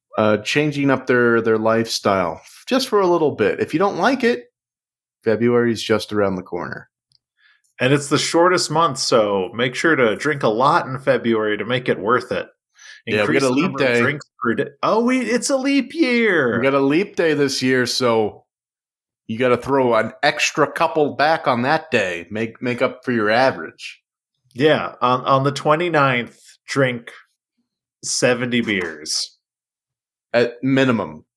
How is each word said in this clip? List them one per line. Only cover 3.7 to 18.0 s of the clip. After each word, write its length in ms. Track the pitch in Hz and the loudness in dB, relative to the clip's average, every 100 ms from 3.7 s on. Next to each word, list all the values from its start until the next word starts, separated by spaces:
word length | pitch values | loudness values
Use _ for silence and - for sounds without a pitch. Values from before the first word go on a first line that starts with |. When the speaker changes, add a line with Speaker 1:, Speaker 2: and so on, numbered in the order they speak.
Speaker 1:
you 60 | 156 | 0
don't 200 | 196 170 | 0 0
like 260 | 214 277 | 0 2
it, 200 | 233 247 - _ _ _ _ _ _ _ | 0 -2 -8 _ _ _ _ _ _ _
February 480 | 113 107 120 120 120 | -2 0 2 2 2
is 100 | 107 | -2
just 300 | - 107 - | 0 -2 0
around 240 | 104 98 92 | 0 0 -2
the 60 | |
corner. 460 | - 87 69 - - _ _ _ _ _ _ _ _ - | -8 -10 -8 -12 -16 _ _ _ _ _ _ _ _ -4
Speaker 2:
And 140 | 127 | 0
it's 160 | 143 - | 0 0
the 80 | 147 | -2
shortest 520 | - 165 180 175 - | 0 2 2 2 0
month, 280 | 156 165 135 | 0 0 -2
so 520 | - 120 104 98 90 | 0 2 2 0 -4
make 200 | 107 131 | -4 -4
sure 200 | - 170 | -2 0
to 220 | 143 113 98 | 2 2 0
drink 260 | 147 143 | -4 -2
a 60 | 135 | -2
lot 380 | 110 139 165 123 | 2 2 2 -2
in 120 | 127 | -4
February 600 | 139 120 117 110 107 104 | 0 0 0 0 0 -4
to 60 | 104 | -4
make 240 | 127 131 | -4 -2
it 80 | 110 | -2
worth 320 | 98 120 - | 0 0 -2
it. 140 | 90 - _ _ _ - - - | -6 -8 _ _ _ -20 -16 -4
Speaker 1:
Yeah, 100 | 104 | 0
we 40 | |
Speaker 2:
Increase 220 | 104 135 | 2 2
Speaker 1:
got 40 | 135 | 2
a 20 | |
Speaker 2:
the 40 | |
Speaker 1:
leap 80 | 131 | 0
Speaker 2:
number 180 | 185 135 | -2 0
of 40 | 131 | 0
Speaker 1:
day. 80 | 120 | 2
Speaker 2:
drinks 260 | 123 147 - _ | 0 -4 -12 _
per 120 | 120 | -4
day. 120 | 113 - - | -2 -6 -4
Oh, 220 | 143 214 | -2 0
we, 160 | 240 254 | 0 -2
it's 300 | 214 240 - | -2 -2 0
a 80 | 269 | -2
leap 360 | 277 277 262 | 0 0 -2
year. 600 | 330 262 240 220 165 123 117 | -2 0 2 2 2 0 0
Speaker 1:
We 60 | |
got 80 | 135 | 0
a 80 | 139 | 2
leap 360 | 139 156 202 - | 2 0 0 0
day 180 | 165 | 0
this 280 | 147 139 135 | 2 0 0
year, 220 | 131 131 | 0 0
so 600 | 120 - | 0 0